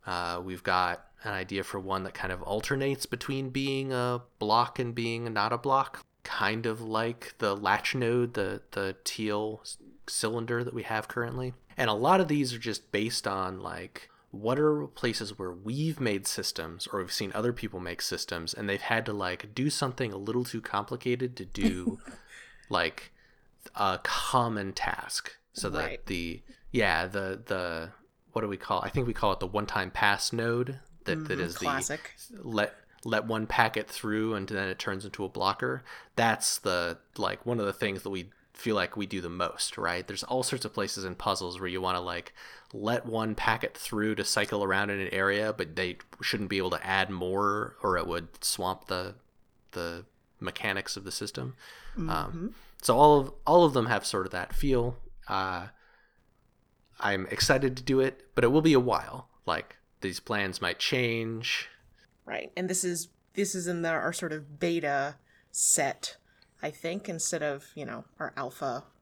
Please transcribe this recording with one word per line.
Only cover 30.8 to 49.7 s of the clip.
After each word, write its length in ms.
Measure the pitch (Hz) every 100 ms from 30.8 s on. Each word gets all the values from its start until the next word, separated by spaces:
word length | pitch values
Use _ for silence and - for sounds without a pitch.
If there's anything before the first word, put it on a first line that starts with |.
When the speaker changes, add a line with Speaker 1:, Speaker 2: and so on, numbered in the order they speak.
| - -
Speaker 1:
That, 220 | - 87 156
that 100 | 92
Speaker 2:
Mm-hmm. 40 | 87
Speaker 1:
is 80 |
the 60 | 82
Speaker 2:
Classic. 540 | 147 135 127 151 - - - 214
Speaker 1:
let, 320 | - 107 104 - - -
let 220 | 120 107 110
one 200 | 110 110
packet 420 | - 113 110 107
through 460 | - 110 107 110
and 120 | 107 98
then 220 | 104 95
it 100 | 95
turns 280 | - 95 101
into 180 | -
a 40 | 95
blocker. 520 | - 95 98 127 131 - - - -
That's 420 | 117 107 - -
the, 400 | 101 87 85 82 _ -
like, 300 | 95 98 120
one 120 | 120
of 40 | 101
the 60 |
things 300 | - 110 95
that 80 | 104
we 180 | 95 92 - _
feel 220 | - 120 104
like 180 | 90 -
we 100 | 101
do 160 | 98
the 80 | 87
most, 480 | 90 85 - - -
right? 280 | 95 87 92
There's 160 | 98
all 180 | - 131
sorts 240 | 127 131 107
of 80 |
places 300 | - 98 -
in 100 | 95
puzzles 440 | 87 - 95 90 92
where 100 | 92
you 120 | 92
wanna, 200 | 92 90
like, 320 | 90 87 - - - - -
let 320 | 101 104 120 117
one 280 | 110 110
packet 400 | 104 - 113 110
through 420 | - - 107 107 104
to 80 |
cycle 380 | 98 - 104 107
around 280 | 98 95 101
in 100 | 101
an 80 | 95
area, 400 | 95 95 101 107 -
but 200 | 85 80
they 200 | 90 87 - -
shouldn't 300 | - 104 98
be 80 | 98
able 120 | 90
to 160 | 87 92
add 220 | 95 95
more 680 | 95 90 95 101 104 - -
or 140 | 101 90
it 100 | 87
would 380 | 85 82 -
swamp 440 | - - 92 92 -
the, 260 | 92 90 - _ _ - _ _